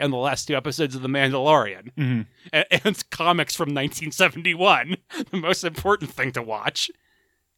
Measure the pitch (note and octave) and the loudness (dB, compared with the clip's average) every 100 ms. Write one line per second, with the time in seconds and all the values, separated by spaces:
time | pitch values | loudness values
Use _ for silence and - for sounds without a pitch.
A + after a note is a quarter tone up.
0 | C#3+ B2+ C#3 C3 - C#3 C#3+ C3 D3 C3 | -2 0 0 -2 -2 -2 -2 -2 -2 -2
1 | C3 C#3 C3+ C3+ C#3+ D3+ G#2+ F#2 G#2+ C#3+ | -2 0 2 2 6 6 4 -4 -10 -2
2 | C3 A#2+ G2+ _ - D#3 D3+ F3+ G#3 G3 | 0 0 -2 _ -2 0 2 2 2 -2
3 | - - E3+ F3 D3+ - D#3 C#3+ C#3 - | -4 -2 2 2 0 -2 -2 -2 -2 -4
4 | D3+ - F3+ E3+ E3+ E3 F#3+ D3 C#3 F3+ | -6 2 2 2 -2 2 4 4 2 -6
5 | - D#4+ B3 G3 E3 F#3 F3 D#3+ F#3+ G#3 | -8 -10 -6 -4 0 0 -2 -2 0 0
6 | C#3+ - C3 B2 A2+ G#2+ G#2 - - - | -2 -4 -4 -4 -6 -4 -4 -4 -6 -8
7 | _ _ _ _ _ | _ _ _ _ _